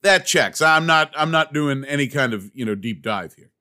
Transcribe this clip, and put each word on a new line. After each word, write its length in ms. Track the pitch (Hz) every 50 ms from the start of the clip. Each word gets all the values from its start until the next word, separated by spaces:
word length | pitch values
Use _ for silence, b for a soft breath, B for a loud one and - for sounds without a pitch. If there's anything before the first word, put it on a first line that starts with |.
That 240 | - 196 196 180 -
checks. 380 | - - 165 123 95 - - 151
I'm 240 | 160 156 156 160
not, 260 | 165 165 160 156 156 -
I'm 160 | 147 151 160
not 220 | 165 160 156 - 143
doing 320 | 151 151 143 139 135 135
any 240 | 135 143 143 143 120
kind 240 | - 147 135 123 113
of, 180 | 104 95 101 _
you 100 | 131 123
know, 100 | 110 104
deep 280 | 98 95 117 107 78 71
dive 320 | 110 107 98 87 80 _
here. 160 | _ - _ _ _